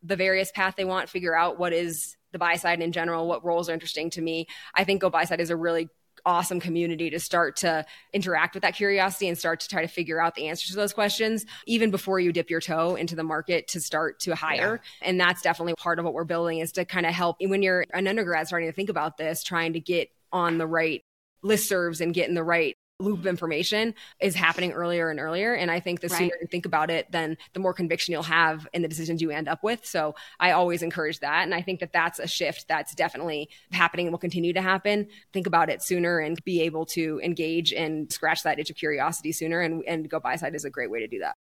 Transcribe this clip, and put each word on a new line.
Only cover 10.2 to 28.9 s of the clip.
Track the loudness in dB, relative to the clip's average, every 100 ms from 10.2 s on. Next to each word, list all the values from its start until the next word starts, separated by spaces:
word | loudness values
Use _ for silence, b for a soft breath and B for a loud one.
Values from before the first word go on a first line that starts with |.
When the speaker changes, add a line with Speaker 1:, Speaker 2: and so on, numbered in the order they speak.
Speaker 1:
out | 2 0
the | -6
answers | -6 -6
to | -2
those | -2
questions, | 2 0 2 0 0 -4 B -2
even | 2 4
before | 2 0 2
you | 4
dip | 2 0
your | -2
toe | -2 0 0 0
into | -4 -4
the |
market | -4 -4 0 -2 0
to | -6
start | -2 0 -2 -2
to | -4 -2
hire. | 0 0 0 -2 B B
Speaker 2:
Yeah. | -2
Speaker 1:
And | 4
that's | 4 4
definitely | 0 0 -2 -2
part | 0 0
of | 0
what |
we're | -2 -2
building | 0 0 -2
is | -4
to | -4 -2
kinda | 0 0
help | 2 0 0
when | 0 2
you're | 4 2 0
an | 0 0
undergrad | 0 0 0 0
starting | -2 -2
to | -4
think | -4
about | -2 -2 -2
this, | -4 -4
trying | -2 0 0
to | -2
get | 0 0 0 _ _
on | 0 2 2
the | 2
right | 2 2 0 _ _ _ _
listservs | 0 2 2 2 0 0
and | 0
get | 2 2
in | 2
the |
right | 2 4 2 -2 _ _
loop | -2 0
of | 0
information | 0 0 0 0 2 0 -4 B B
is | 0
happening | 4 2 4 0
earlier | 0 0 0 0
and | -2
earlier. | -2 0 0
And | 0 0
I | 0
think | -2 -4
the | -2
sooner | 0 0
Speaker 3:
Right. | 0
Speaker 1:
you | -4
think | -4 0
about | 0 2
it, | 0 -2
then | -2 -2 -6 B
the | -2
more | -2
conviction | 0 -2 0 0
you'll | -2
have | 2 4 4 2 -4
in | -2
the |
decisions | -2